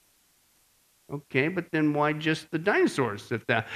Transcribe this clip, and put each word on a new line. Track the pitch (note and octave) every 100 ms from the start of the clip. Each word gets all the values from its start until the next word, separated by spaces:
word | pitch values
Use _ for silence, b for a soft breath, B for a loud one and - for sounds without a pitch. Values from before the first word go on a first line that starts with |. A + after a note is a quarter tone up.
| _ _ _ _ _ _ _ _ _ _ -
Okay, | C#3+ - C3+ D3+
but | F#3 -
then | D#3 D3+
why | D3 D3+
just | D#3 D#3 D#3 -
the | E3
dinosaurs | F3+ E4 E4+ - A#2 G2+ -
if | A2+ -
that? | A2+ -